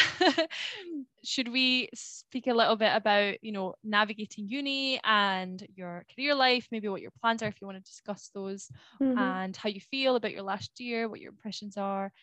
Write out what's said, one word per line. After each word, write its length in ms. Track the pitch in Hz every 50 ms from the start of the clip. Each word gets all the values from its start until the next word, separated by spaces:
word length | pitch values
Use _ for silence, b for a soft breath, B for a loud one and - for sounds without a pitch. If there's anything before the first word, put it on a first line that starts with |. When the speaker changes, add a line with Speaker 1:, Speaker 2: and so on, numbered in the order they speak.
| - - - -
Speaker 1:
<laughs> 1040 | 359 370 269 - 320 330 - - - - 466 427 381 349 330 294 262 - _ _ -
should 240 | - - - 254 240
we 400 | 233 262 262 254 254 254 247 - -
speak 520 | - - - - - - _ - 262 226 262
a 60 | 240
little 200 | 226 226 - 226 214
bit 180 | 220 208 -
about, 480 | 220 208 220 208 208 202 202 190 - -
you 80 | 220 214
know, 220 | 196 190 185 - - _
navigating 640 | 214 214 208 214 202 214 214 233 196 - - 208 196
uni 500 | 233 285 285 277 277 269 269 269 262 - -
and 640 | - 220 208 202 202 190 185 185 185 185 185 208 - 190
your 300 | - 185 175 170 175 180 _ -
career 200 | - 262 294 285
life, 320 | 277 262 254 247 247 - -
maybe 160 | 233 220 202 214
what 120 | 190 170
your 100 | - -
plans 320 | - _ - 226 226 226 226
are 40 | 214
if 120 | 202 -
you 60 | - 196
wanna 140 | 190 190
discuss 480 | 190 - - - _ - 202 - - - _
those, 380 | 202 196 196 196 196 - - b b b b b b
Speaker 2:
Mm-hmm. 320 | 277 262 254 240 196 190 185
Speaker 1:
and 200 | 185 185 190 185 -
how 120 | - 220
you 120 | 208 196
feel 340 | - _ - 269 269 262 254 240
about 140 | 214 214 -
your 100 | - 196
last 360 | 196 190 202 - - - -
year, 300 | 247 240 233 226 226 220
what 120 | 208 -
your 100 | - -
impressions 460 | - - _ 220 190 - 214 202 196 208
are, 340 | 196 196 196 196 196 196 - _